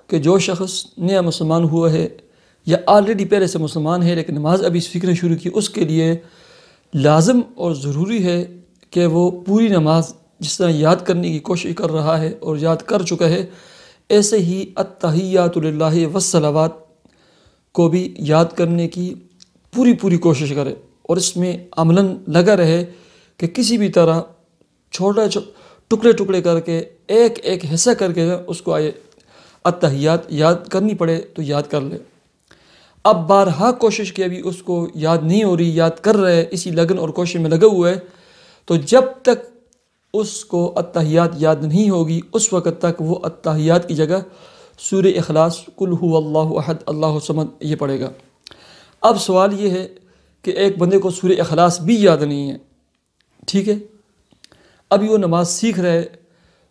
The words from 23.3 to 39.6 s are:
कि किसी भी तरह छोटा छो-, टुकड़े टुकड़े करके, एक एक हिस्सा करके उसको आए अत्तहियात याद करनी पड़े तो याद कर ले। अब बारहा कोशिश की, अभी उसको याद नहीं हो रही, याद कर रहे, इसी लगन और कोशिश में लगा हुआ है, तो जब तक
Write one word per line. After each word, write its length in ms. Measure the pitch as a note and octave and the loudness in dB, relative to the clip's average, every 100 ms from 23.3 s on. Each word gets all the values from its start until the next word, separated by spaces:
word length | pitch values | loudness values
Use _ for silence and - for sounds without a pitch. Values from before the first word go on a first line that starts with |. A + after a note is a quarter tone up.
| - | -8
कि 60 | E3+ | -8
किसी 300 | B3 A#3 A#3 | -2 -2 0
भी 100 | G3+ | 2
तरह 340 | F3 E3 D#3+ - _ _ _ _ _ _ | 4 4 2 -4 _ _ _ _ _ _
छोटा 340 | - F#3+ G#3 G#3+ | -4 -2 0 0
छो-, 140 | B3+ - - - _ - | -2 -8 -18 -20 _ -4
टुकड़े 220 | A3 A#3 | 2 4
टुकड़े 280 | A3+ G3 F#3 | 4 2 0
करके, 340 | E3+ E3 E3 E3 E3 _ - | 0 0 0 -6 -6 _ -2
एक 260 | G#3+ A#3 A3 | 2 2 2
एक 240 | - F#3+ | -4 -4
हिस्सा 300 | E3+ E3 A#3+ | -2 -2 0
करके 360 | A#3+ F#3+ E3+ E3 F3+ F3+ | 0 0 0 -2 -2 -6
उसको 260 | E3 - | -8 -4
आए 200 | D#3 D#3 - _ _ _ _ - _ | -2 -2 -6 _ _ _ _ -20 _
अत्तहियात 600 | - F3 C3 C#3 D3+ E3+ E3 | -4 0 0 0 0 0 -2
याद 360 | D3+ D#3 F3 - | 0 2 2 -2
करनी 220 | F#3+ G#3+ | -2 -2
पड़े 220 | F3+ E3 E3 - - | -2 -2 -2 -6 -10
तो 60 | |
याद 240 | D3 D3 D3 | -4 -4 -2
कर 160 | D3 | -6
ले। 160 | C#3 E3 - _ _ _ _ _ _ _ _ _ | -6 -10 -16 _ _ _ _ _ _ _ _ _
अब 220 | G#3 F#3 D#3+ | 2 2 4
बारहा 420 | G3 F#3+ D3+ A3+ B3 | 4 4 2 0 2
कोशिश 300 | A3+ G#3 G3 | 0 0 -6
की, 120 | F#3 | -6
अभी 180 | F#3 F3+ | -6 -6
उसको 340 | F#3+ F3 - F3 E3+ D#3+ | -8 -10 -6 -4 -4 -4
याद 240 | D#3 E3 | 0 0
नहीं 180 | D#3 G3 | 2 2
हो 100 | G#3+ | 2
रही, 240 | E3+ E3+ D#3+ | 2 0 2
याद 180 | E3 E3 | 0 0
कर 160 | G#3 G#3+ | 0 2
रहे, 260 | F#3 E3+ | 4 2
इसी 260 | E3 F3+ F3+ | 0 -4 -4
लगन 260 | E3+ E3+ F#3 | -2 0 0
और 120 | E3 | -4
कोशिश 280 | D#3 F3 F3 | -4 -4 -2
में 80 | D#3+ | 0
लगा 160 | E3 A3 | 4 4
हुआ 200 | F#3+ F3 | 4 0
है, 140 | F#3 - - _ _ _ _ - | -2 -8 -20 _ _ _ _ -4
तो 80 | E3 | -2
जब 380 | C#3+ B3+ C4 - | 4 2 2 0
तक 260 | - A3+ - _ | 0 0 -4 _